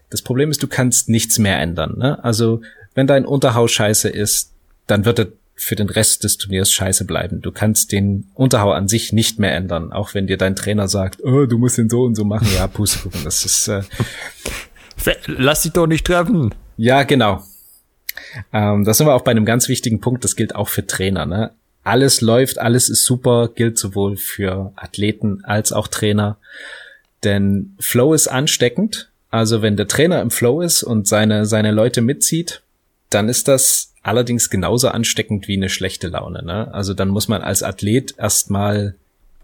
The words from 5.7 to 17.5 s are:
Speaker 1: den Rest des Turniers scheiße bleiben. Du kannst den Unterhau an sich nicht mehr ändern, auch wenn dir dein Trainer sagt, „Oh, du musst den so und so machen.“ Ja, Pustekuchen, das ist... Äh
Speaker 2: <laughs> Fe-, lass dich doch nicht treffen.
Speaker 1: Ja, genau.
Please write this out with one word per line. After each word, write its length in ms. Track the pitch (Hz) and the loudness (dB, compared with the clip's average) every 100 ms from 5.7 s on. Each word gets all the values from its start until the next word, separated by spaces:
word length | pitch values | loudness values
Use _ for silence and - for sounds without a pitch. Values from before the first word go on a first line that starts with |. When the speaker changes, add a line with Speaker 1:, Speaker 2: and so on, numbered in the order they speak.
Speaker 1:
den 140 | 104 101 | -2 -2
Rest 320 | 110 107 - | 0 2 2
des 160 | 104 - | 0 -2
Turniers 320 | 98 95 92 | -2 0 0
scheiße 360 | - 95 95 92 | 0 0 -2 -2
bleiben. 340 | 80 85 - | -4 -4 -6
Du 80 | 87 | -8
kannst 400 | - 107 107 - | -2 0 2 0
den 380 | 101 101 98 - | 0 0 0 -4
Unterhau 360 | - 131 120 101 | 0 2 4 4
an 160 | 80 98 | 2 0
sich 260 | 113 - | -2 0
nicht 280 | 107 110 - | 0 2 0
mehr 120 | 95 73 | 0 0
ändern, 340 | 92 85 80 | -2 -4 -4
auch 220 | 92 104 | -6 -6
wenn 140 | 101 95 | -4 -2
dir 80 | 95 | 0
dein 180 | 95 | 0
Trainer 320 | 98 - 107 98 | 0 -2 0 0
sagt, 380 | 101 95 - | -2 -2 -4
„Oh, 220 | - 135 135 | 0 2 2
du 120 | 117 | 2
musst 200 | 123 - | 2 2
den 120 | 110 | 2
so 120 | 120 | 2
und 100 | 127 | 2
so 100 | 107 | 0
machen.“ 220 | 104 107 113 | 0 0 2
Ja, 140 | 92 90 | 2 0
Pustekuchen, 560 | - 104 - 92 90 | -2 -2 -4 -6 -8
das 200 | 71 - | -4 -4
ist... 220 | 104 - - | -2 -2 0
Äh 160 | 101 98 - - - - - | -4 -4 -6 -6 -8 -16 -12
Speaker 2:
<laughs> 580 | - - - - - - | -10 -10 -14 -20 -20 -6
Fe-, 220 | - - - | -4 -4 -4
lass 360 | 131 131 151 | 0 2 2
dich 100 | 165 | 0
doch 160 | 175 165 | 2 2
nicht 180 | 160 - | 2 2
treffen. 480 | 175 175 185 113 - - - | 2 2 2 0 -2 -10 0
Speaker 1:
Ja, 260 | 113 135 | 4 4
genau. 400 | 135 139 107 92 - | 4 4 2 0 -6